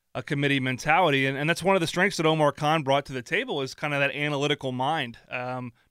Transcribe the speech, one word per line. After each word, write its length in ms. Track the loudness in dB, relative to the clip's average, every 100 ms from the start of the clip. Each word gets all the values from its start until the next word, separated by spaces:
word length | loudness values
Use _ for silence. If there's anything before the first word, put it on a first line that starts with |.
| _
a 80 | -10
committee 380 | -6 -2 0 0
mentality. 640 | 0 -2 2 4 4 4 0
And, 120 | 0
and 100 | -2
that's 140 | 0
one 120 | 2
of 60 | 2
the 60 | 0
strengths 320 | 0 0 4
that 80 | 4
Omar 260 | 4 2
Khan 300 | 2 0 2
brought 220 | 2 0 0
to 60 |
the 100 | -8
table 400 | -2 -2 -2 -4
is 120 | -4
kinda 240 | -6 -4 0
that 160 | 0
analytical 560 | -2 -2 0 0 -2 -4
mind, 460 | -2 -2 -2 -4 -10 -10
um, 420 | -8 -6 -8 -10 -14 _